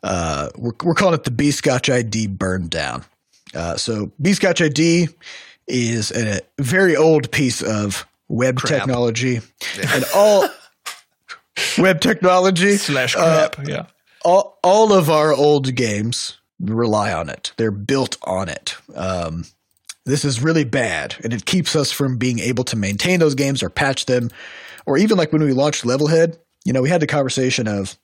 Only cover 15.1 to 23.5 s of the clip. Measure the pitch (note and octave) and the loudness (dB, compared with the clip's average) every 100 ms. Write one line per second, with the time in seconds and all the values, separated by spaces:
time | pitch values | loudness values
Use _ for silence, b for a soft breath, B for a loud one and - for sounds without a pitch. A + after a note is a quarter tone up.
15.1 | D#3 D3+ C#3 D3 D3 C3 B2 A#2 G#2 A2 | 4 4 4 4 4 2 -2 -2 0 -2
16.1 | B2 - - _ _ F2+ A2+ A#2 G#2+ G#2 | -4 -8 -12 _ _ -4 -2 0 0 0
17.1 | E2 D#2 - - - A2+ G2+ G#2 C3+ B2+ | -4 -6 -10 -12 -4 -2 -2 -2 -2 -2
18.1 | - - F#2 F#2 - - - - - F#2 | -6 -6 -4 -4 -8 -12 -14 -16 -10 -6
19.1 | F2+ E2+ E2 D#2+ _ _ _ - - - | -4 -6 -8 -12 _ _ _ -20 -14 -4
20.1 | C#3+ C#3+ A#2 D3+ E3 C3 C3+ A2+ E2 C2 | -2 -2 -2 0 0 0 -2 -2 -4 -6
21.1 | - A2+ A#2 - F#3 - D#3+ C#3 - C#3 | -8 -6 -6 -2 -2 0 -2 -2 -2 -4
22.1 | B2+ B2+ A#2 A#2+ B2+ B2 A2+ G2+ G2+ F3 | -2 -2 -2 -2 -2 -2 -4 -4 -2 0
23.1 | F#3 D#3 C3+ C#3 | 2 2 2 -2